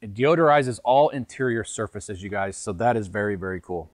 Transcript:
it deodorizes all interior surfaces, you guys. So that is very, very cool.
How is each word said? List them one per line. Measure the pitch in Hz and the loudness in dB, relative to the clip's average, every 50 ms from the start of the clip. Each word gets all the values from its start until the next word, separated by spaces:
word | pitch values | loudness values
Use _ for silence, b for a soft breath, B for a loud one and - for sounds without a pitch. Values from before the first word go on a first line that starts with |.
it | - 104 98 | -16 -10 -4
deodorizes | 110 127 147 170 165 165 151 147 147 135 127 113 - - | 0 2 4 4 6 6 6 6 6 4 2 -2 -4 0
all | 120 127 139 151 - | 2 4 6 4 4
interior | - 139 117 - - - 131 127 117 113 104 | 2 -2 -10 -10 -6 -4 -2 -2 0 -2 -4
surfaces, | - - - 110 - - 104 - - 104 90 | -6 -6 -8 -8 -8 -8 -12 -12 -12 -12 -12
you | 98 98 | -10 -8
guys. | 101 101 98 98 95 | -4 -4 -4 -4 -6
So | - - 113 95 | -8 -8 -8 -4
that | 85 113 123 117 | 0 2 2 2
is | 113 104 92 | 2 -2 -4
very, | 90 104 104 104 101 | -4 -2 -2 -2 -2
very | 90 92 92 92 90 | -4 -4 -6 -8 -8
cool. | - - 90 85 78 - | -8 -8 -8 -8 -8 -10